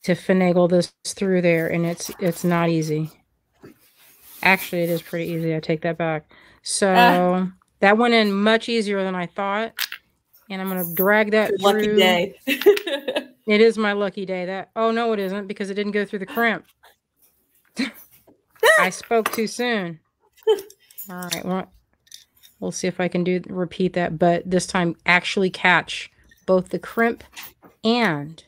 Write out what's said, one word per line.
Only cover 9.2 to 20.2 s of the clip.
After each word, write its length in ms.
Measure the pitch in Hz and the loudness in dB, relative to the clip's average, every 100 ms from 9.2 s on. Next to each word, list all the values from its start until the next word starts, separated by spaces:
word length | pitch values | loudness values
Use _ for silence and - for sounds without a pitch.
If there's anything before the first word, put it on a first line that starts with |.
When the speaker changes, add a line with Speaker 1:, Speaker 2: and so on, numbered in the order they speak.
| 170 | -6
Speaker 1:
thought. 460 | - 196 202 226 - - - _ _ _ _ _ | -6 -4 -4 -6 -6 -10 -10 _ _ _ _ _
And 100 | 190 | -8
I'm 80 | 190 | -6
gonna 160 | 185 170 | -6 -6
drag 360 | 170 196 214 214 | -2 2 2 2
that 180 | 214 202 | 0 0
Speaker 2:
It's 100 | 196 | 2
your 100 | 196 | 2
lucky 120 | 214 208 | 4 2
Speaker 1:
through. 100 | 208 | 4
Speaker 2:
day. 420 | 185 180 175 - - | 4 2 -2 -6 -4
<laughs> 840 | 285 370 415 330 285 285 - - _ - | 2 4 4 0 -6 -4 -8 -8 _ 0
Speaker 1:
It 140 | 208 | 4
is 160 | 226 220 | 4 4
my 160 | 214 | -2
lucky 320 | 202 202 196 | 0 -4 -6
day. 220 | 180 185 180 | -8 -6 -6
That, 240 | 190 - | -8 -10
oh, 160 | - 226 | -2 -2
no, 220 | 226 233 | 0 -2
it 60 | 214 | -2
isn't, 300 | 190 202 196 | -4 -6 -8
because 200 | 208 196 | -10 -8
it 60 | |
didn't 180 | 202 208 | -6 -4
go 140 | 208 202 | -4 -4
through 140 | 208 | -8
the 40 | 190 | -8
crimp. 380 | - 233 185 - _ _ _ _ _ _ _ _ _ _ - | -2 -2 -2 -10 _ _ _ _ _ _ _ _ _ _ -8
<laughs> 20 | 247 - - _ _ _ _ _ 466 640 | -8 -8 -20 _ _ _ _ _ 4 4
I 100 | 185 | 2
spoke 420 | - - 233 214 | -2 -2 0 0
too 140 | - 214 | -4 -6
soon. 540 | - 247 226 175 160 _ _ | -4 -2 -2 -4 -10 _ _